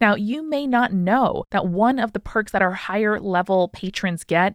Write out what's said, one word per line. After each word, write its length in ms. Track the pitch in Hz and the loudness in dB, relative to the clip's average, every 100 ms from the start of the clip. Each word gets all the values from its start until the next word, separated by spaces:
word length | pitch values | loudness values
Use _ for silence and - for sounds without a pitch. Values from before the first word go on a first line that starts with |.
Now, 140 | 214 202 | 2 2
you 280 | 208 294 | -2 -4
may 240 | 311 285 285 | -4 -4 0
not 240 | 240 247 | 2 2
know 540 | 190 180 247 226 - - | 0 2 2 2 -2 -4
that 160 | 202 185 | -2 -2
one 300 | 175 233 262 | 2 2 2
of 140 | 220 | -2
the 80 | 202 | -4
perks 320 | - 226 208 | -4 -4 -2
that 100 | 196 | 0
our 120 | 185 | 0
higher 480 | 185 - 196 214 208 | -2 -6 -2 0 0
level 480 | 202 180 185 190 180 | 0 -2 2 2 0
patrons 560 | - 185 - 190 170 - | -2 -8 -4 -4 -6 -2
get 280 | 170 185 | 2 2